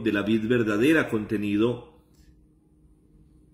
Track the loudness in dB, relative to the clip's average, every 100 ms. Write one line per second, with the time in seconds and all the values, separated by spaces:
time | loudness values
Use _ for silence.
0 | -2 0 0 0 2 0 2 2 2 2
1 | 0 -4 -4 -4 -2 0 0 -2 -10 -20
2 | _ _ -20 -20 _ _ _ _ _ _
3 | _ _ -20 _ _